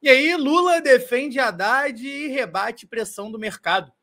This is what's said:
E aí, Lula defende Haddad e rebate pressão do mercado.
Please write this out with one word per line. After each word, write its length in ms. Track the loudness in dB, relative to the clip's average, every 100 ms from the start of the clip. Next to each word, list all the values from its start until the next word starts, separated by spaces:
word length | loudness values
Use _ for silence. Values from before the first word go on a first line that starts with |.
E 60 | 6
aí, 260 | 4 6 0
Lula 440 | 2 2 4 2
defende 580 | 6 4 4 -4 -4 -2
Haddad 640 | -2 -2 0 0 -2 -6
e 220 | -10 -8 -6
rebate 600 | -6 -6 -4 -6 -8 -12
pressão 420 | -8 -8 -10 -12
do 80 | -10
mercado. 540 | -10 -8 -2 -2 -4 _